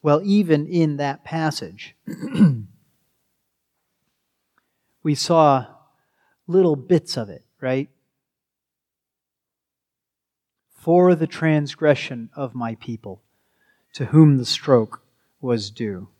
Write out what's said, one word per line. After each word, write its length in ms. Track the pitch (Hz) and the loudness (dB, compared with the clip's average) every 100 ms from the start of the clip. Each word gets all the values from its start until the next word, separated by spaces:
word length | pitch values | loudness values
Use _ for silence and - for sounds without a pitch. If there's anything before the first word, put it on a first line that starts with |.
Well, 180 | 156 147 | 2 0
even 420 | 196 202 185 151 156 | 2 0 2 0 0
in 300 | 175 160 143 | 0 0 0
that 280 | 143 139 | -6 -6
passage, 680 | - 165 156 147 82 95 - _ - | -8 -4 -4 -6 -12 -18 -20 _ -18
<clears throat> 560 | - - 269 185 123 101 _ _ _ _ _ _ _ _ _ _ _ _ _ _ _ _ _ _ _ _ _ _ _ | -14 -10 2 2 2 -8 _ _ _ _ _ _ _ _ _ _ _ _ _ _ _ _ _ _ _ _ _ _ _
we 120 | 156 | -4
saw 520 | 143 - 170 151 135 120 - _ _ _ _ _ _ - | -4 0 4 4 4 -2 -18 _ _ _ _ _ _ -2
little 300 | 180 180 147 | 2 2 0
bits 400 | 123 160 - - | 0 -2 0 -10
of 120 | 107 | -10
it, 160 | 85 _ _ | -14 _ _
right? 280 | 131 131 143 _ _ _ _ _ _ _ _ _ _ _ _ _ _ _ _ _ _ _ _ _ _ _ _ _ _ _ _ | -4 -4 -6 _ _ _ _ _ _ _ _ _ _ _ _ _ _ _ _ _ _ _ _ _ _ _ _ _ _ _ _
"For 440 | _ - 175 180 | _ 0 4 4
the 120 | 170 160 | 2 -2
transgression 1000 | - 160 151 143 - 151 139 - 123 113 | -4 0 0 -2 -2 0 0 -2 -12 -14
of 200 | - 135 | -12 -12
my 200 | 123 117 113 | -8 -10 -10
people, 460 | - 113 - 92 _ _ _ _ _ _ _ | -12 -14 -14 -18 _ _ _ _ _ _ _
to 120 | - 120 | -12 2
whom 320 | 156 156 139 | 6 6 6
the 80 | 120 | -2
stroke 560 | - - 127 110 - _ _ _ _ | -6 2 2 2 -10 _ _ _ _
was 300 | 131 120 101 | -6 -4 -6
due." 380 | 104 113 92 101 _ | -10 -8 -8 -14 _